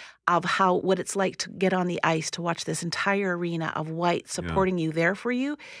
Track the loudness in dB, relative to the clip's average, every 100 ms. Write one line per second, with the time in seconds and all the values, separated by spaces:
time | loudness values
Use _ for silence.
0 | -20 -4 2 2 2 4 4 4 2 0
1 | 0 0 -2 -2 -8 0 2 2 0 0
2 | 2 0 -2 -4 -4 -2 -4 -4 -4 -2
3 | 0 2 0 0 -2 -2 -2 -4 -4 0
4 | 0 0 -2 -6 -2 2 2 2 0 2
5 | 0 0 -2 -2 -2 -6 -12 -18